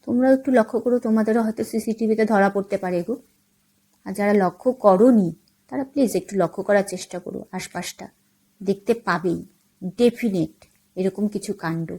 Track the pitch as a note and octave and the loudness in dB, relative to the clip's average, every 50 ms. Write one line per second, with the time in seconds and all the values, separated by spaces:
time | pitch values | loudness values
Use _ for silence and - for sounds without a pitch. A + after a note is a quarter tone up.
0 | _ - A#3+ B3 B3+ C4 C4 C4 C4+ C#4+ C4 B3 A3 A#3 - A3+ A#3 B3 A#3+ B3 | _ -2 -2 0 4 4 4 2 2 2 2 2 2 2 -2 -4 -2 0 -2 0
1 | A#3+ A3+ A3 A3 G#3+ A3 A3 A#3 A3+ A3 A3 - A3+ - - A3 G#3+ A3+ A3 A3 | 0 0 0 2 2 2 0 0 0 -2 -4 -6 -8 -6 -6 -6 -4 -4 -4 -2
2 | A#3 G#3+ A3 A3 A3 G#3 A3 G3 G3 G3 G3 G3 F#3+ - G3+ G3 G3 F3+ F3+ F3 | 0 0 2 2 2 2 4 4 4 4 2 -2 -4 -4 -6 -4 -4 -2 -4 -4
3 | E3+ - A#3 C#4 _ _ _ _ _ _ _ _ _ _ _ _ _ _ _ _ | -4 -4 -8 -10 _ _ _ _ _ _ _ _ _ _ _ _ _ _ _ _
4 | _ - F#3+ G3+ G3+ G3+ G3+ G#3 F#3+ F3 F3 - - B3+ B3 B3+ - G#3 F#3+ F#3 | _ -14 -6 -2 0 2 4 4 2 2 -2 -2 -2 -2 -2 4 6 6 6 8
5 | A3 C4 B3 A3 F#3+ E3 D#3+ _ _ _ _ _ _ _ C4+ C#4 C4+ C4+ _ C#4+ | 8 6 8 6 4 2 -2 _ _ _ _ _ _ _ -8 -8 -8 -6 _ 0
6 | C4+ G3+ - F#3 F3+ - G3+ G3 F3 E3 - - - - G3+ G3+ F#3+ G3 - F#3 | 0 2 0 -4 -6 -4 -2 -2 -2 -2 -2 -6 -2 2 2 2 2 0 -6 -12
7 | - - - F3+ F3 - - - - _ - F#3 - - _ F3 F3+ - - _ | -12 -12 -14 -12 -12 -10 -12 -12 -14 _ -12 -12 -12 -10 _ -10 -10 -10 -12 _
8 | F#3 - _ _ _ _ _ _ _ _ _ _ G3+ F#3+ G3 G3 _ - A3+ A3+ | -18 -20 _ _ _ _ _ _ _ _ _ _ -4 -4 -4 -4 _ -4 -4 -2
9 | - - F3 F3 E3+ F#3 E3 E3+ - - _ _ _ _ _ _ - F#3 F3 - | 0 -4 -4 -2 -2 -4 -4 -4 -8 -14 _ _ _ _ _ _ -12 -12 -2 2
10 | A#3+ A#3+ A#3 - - A3+ F#3+ F3+ D#3+ D#3+ - _ - _ _ _ _ _ _ F3+ | 2 2 2 2 -4 -2 0 -2 -2 -4 -6 _ -20 _ _ _ _ _ _ -4
11 | F#3 F#3+ F#3+ G3+ G#3 G#3 G#3 G3+ G3+ - G3 - - D#3+ E3 E3 E3 D#3 F3+ | -4 -4 -2 -2 -4 -4 -4 -6 -8 -8 -10 -8 -6 -6 -6 -6 -6 -8 -10